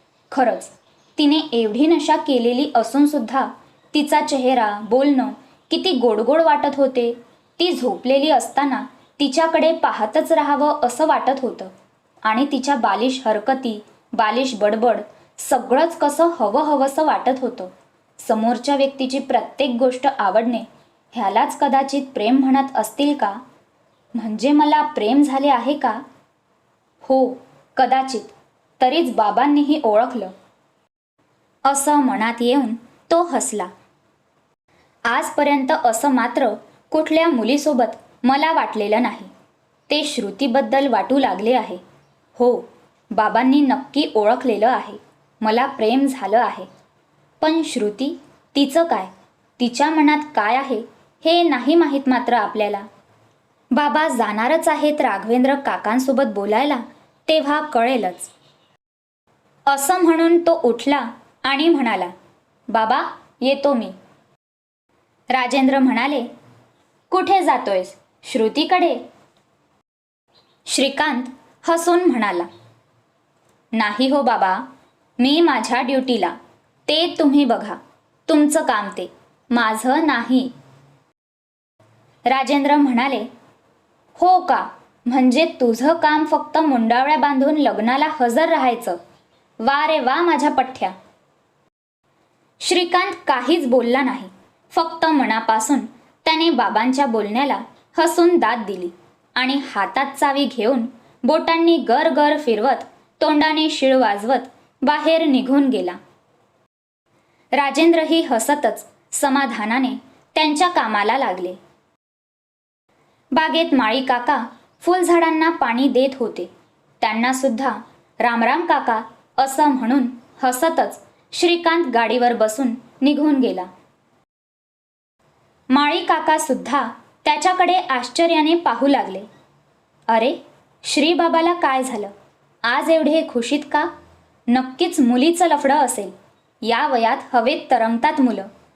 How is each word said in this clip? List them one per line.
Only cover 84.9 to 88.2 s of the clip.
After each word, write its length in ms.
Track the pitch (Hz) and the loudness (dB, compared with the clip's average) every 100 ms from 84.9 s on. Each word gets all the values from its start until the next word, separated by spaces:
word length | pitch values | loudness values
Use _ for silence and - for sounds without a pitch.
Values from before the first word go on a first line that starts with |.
| _ 240 | _ -4
म्हणजे 500 | 254 254 247 330 - | 2 4 4 2 0
तुझं 340 | 247 226 277 | 0 2 0
काम 300 | 330 311 302 | 2 2 2
फक्त 340 | 311 294 - 311 | 0 -2 -2 0
मुंडावळ्या 580 | 311 247 226 240 269 302 | 2 2 2 2 2 2
बांधून 400 | 277 269 277 302 | 0 2 0 2
लग्नाला 500 | 247 196 226 269 311 | 0 0 0 0 -2
हजर 380 | - | 0